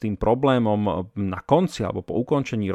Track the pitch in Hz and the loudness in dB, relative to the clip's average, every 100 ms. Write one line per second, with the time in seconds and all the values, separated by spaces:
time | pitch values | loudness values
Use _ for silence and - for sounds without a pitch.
0 | 110 101 107 123 135 127 110 104 104 85 | -6 -2 0 2 2 2 2 2 0 -2
1 | 92 - 98 92 - 156 185 - 101 92 | -4 -4 -4 -4 2 2 2 -2 -4 -4
2 | - - 123 147 131 113 98 | -4 -2 0 -2 -2 -2 2